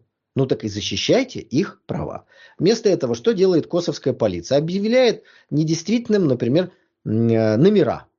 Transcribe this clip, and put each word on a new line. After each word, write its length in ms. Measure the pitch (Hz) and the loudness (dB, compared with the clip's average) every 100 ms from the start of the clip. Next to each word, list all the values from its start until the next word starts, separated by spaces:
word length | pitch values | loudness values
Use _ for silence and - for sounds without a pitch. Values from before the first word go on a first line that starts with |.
| _ _ _ - | _ _ _ -2
Ну 80 | 131 | 0
так 180 | 135 113 | -2 -4
и 20 | |
защищайте 720 | 98 - 101 - 196 220 - | -6 -6 -4 0 2 0 -6
их 420 | - 131 - - - | -6 -4 -4 -6 -10
права. 400 | - 78 - - _ - - | -8 -8 -12 -18 _ -20 -2
Вместо 300 | 165 226 208 | 0 2 0
этого 260 | 175 123 117 | 0 0 -2
что 160 | 233 | -2
делает 360 | 208 190 170 - | 2 2 2 0
косовская 440 | 175 170 143 135 | -4 -4 -4 -4
полиция? 460 | 131 113 87 - 139 | 0 -2 -2 -2 -2
Объявляет 640 | 160 190 208 247 247 - - _ - | 0 -2 0 2 2 0 -6 _ -6
недействительным, 800 | 143 160 160 - 233 233 208 165 | -2 0 -2 -2 -2 0 0 2
например, 440 | 123 120 147 180 - _ _ - | 0 0 0 -2 -6 _ _ -4
м, 240 | 110 117 | 0 2
э, 260 | 113 110 110 | 2 2 4
номера 520 | 175 208 135 85 - | 4 4 2 -2 -10